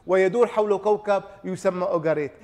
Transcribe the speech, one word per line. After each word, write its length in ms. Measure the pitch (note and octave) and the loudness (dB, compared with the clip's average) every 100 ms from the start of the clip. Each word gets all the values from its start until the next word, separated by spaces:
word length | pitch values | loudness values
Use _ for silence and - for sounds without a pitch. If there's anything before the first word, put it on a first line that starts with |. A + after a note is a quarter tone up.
| - | 0
ويدور 400 | F#3+ F#3+ A#3 A3+ | 2 4 2 2
حوله 320 | G#3+ G#3+ G3 | 2 0 0
كوكب 440 | G#3 G#3 G3+ G3 - - | 0 -2 0 -2 -4 -12
يسمى 400 | F3+ F3+ F#3+ F3+ | -10 -4 -2 -2
أوغاريت. 480 | F#3 E3+ D#3+ D3+ C#3+ - | -2 -2 0 -2 -4 -10